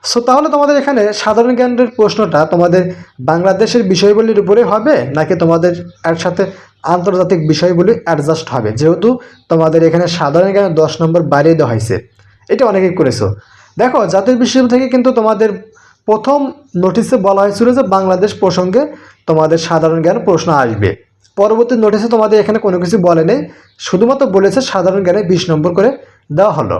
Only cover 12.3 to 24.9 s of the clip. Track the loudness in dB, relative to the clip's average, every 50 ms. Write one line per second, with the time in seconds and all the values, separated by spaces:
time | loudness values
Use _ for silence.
12.3 | _ _ _ _ -2 0 0 0 2 0 0 0 0 0 0 0 0 -2 -4 -4
13.3 | -4 -6 _ _ _ _ -20 _ _ -2 -2 0 0 0 -2 0 0 0 0 0
14.3 | 0 0 0 0 2 2 2 2 2 0 0 0 0 2 2 2 0 2 0 0
15.3 | 0 0 0 -2 -2 -6 -12 -18 _ _ _ _ _ _ _ -2 -2 -2 0 0
16.3 | 0 0 -2 -4 -8 -12 -20 _ -4 -2 -2 0 0 -2 -2 0 -2 0 0 0
17.3 | 2 2 2 0 0 0 0 2 2 0 2 2 2 2 2 0 0 0 0 -2
18.3 | -2 0 -2 0 0 0 -2 0 0 0 -2 -2 -6 -16 -20 -20 -20 _ _ -2
19.3 | 0 2 2 2 0 -2 -2 -2 -2 0 2 2 0 0 0 0 0 0 0 0
20.3 | 0 0 0 0 0 0 0 0 -2 -2 -2 -2 -4 -4 _ _ _ _ _ _
21.3 | _ 0 0 0 2 0 0 0 0 0 0 0 0 0 -2 0 0 0 2 2
22.3 | 2 2 2 0 -2 -2 -2 -2 -2 -2 -2 -2 0 0 2 2 2 2 2 0
23.3 | 0 -2 -4 -8 -14 -20 -20 _ _ _ -8 -4 0 0 2 0 2 0 0 0
24.3 | 2 2 2 2 0 -2 -4 -2 -4 -2 -2 0